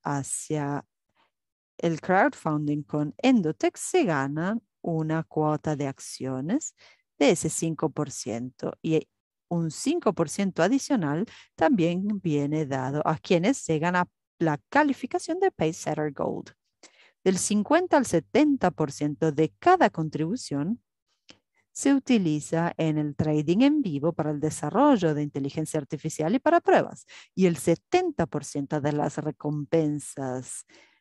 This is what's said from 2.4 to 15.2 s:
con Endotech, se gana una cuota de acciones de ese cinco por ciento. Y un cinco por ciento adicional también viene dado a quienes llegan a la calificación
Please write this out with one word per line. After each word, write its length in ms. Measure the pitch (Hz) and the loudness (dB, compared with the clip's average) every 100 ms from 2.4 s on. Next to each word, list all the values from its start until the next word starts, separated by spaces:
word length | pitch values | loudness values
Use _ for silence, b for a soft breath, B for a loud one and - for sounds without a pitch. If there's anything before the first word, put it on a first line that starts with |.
| - 151 147 147 | -4 -2 -2 -4
con 280 | - 151 147 - | -4 -4 -4 0
Endotech, 580 | 254 247 156 - 349 - | 4 4 2 0 -2 -2
se 280 | - 370 | -2 2
gana 520 | 233 147 139 151 180 226 - _ | 2 2 0 -2 -2 -4 -8 _
una 420 | - 160 156 160 | -4 -2 0 -2
cuota 500 | - 156 151 151 156 | -2 0 0 0 -2
de 140 | 143 139 | -2 -4
acciones 880 | 135 - - 127 131 147 269 - - b b b - | -6 -12 -10 -6 -4 -2 -4 -4 -14 b b b 0
de 120 | 285 | 2
ese 200 | 175 160 | 4 0
cinco 400 | - 165 160 156 | -2 -4 -2 -4
por 220 | 143 147 | -4 -6
ciento. 680 | - 120 113 127 - 160 - | -6 -8 -6 -8 -8 -10 -6
Y 280 | 160 156 - _ _ _ - | 0 0 -2 _ _ _ -6
un 240 | 170 165 | -4 -4
cinco 400 | - 262 339 220 | -4 -2 0 0
por 160 | 170 156 | 0 -2
ciento 340 | - 196 - | -2 -2 2
adicional 640 | 175 262 - 262 151 151 233 B B - | 2 2 0 0 0 -2 -4 B B 0
también 640 | 320 226 160 175 208 208 | 2 4 2 0 -2 -4
viene 440 | 170 147 143 156 139 | 0 0 0 -2 -2
dado 360 | 135 131 147 | -2 -2 -2
a 140 | - 156 | -2 -2
quienes 480 | - 175 190 277 - | 2 2 2 0 0
llegan 300 | 156 165 180 | 0 0 0
a 120 | 180 _ _ - | -2 _ _ -2
la 220 | 160 147 - | 0 -2 0
calificación 720 | 277 294 262 240 359 | 2 2 0 -4 -6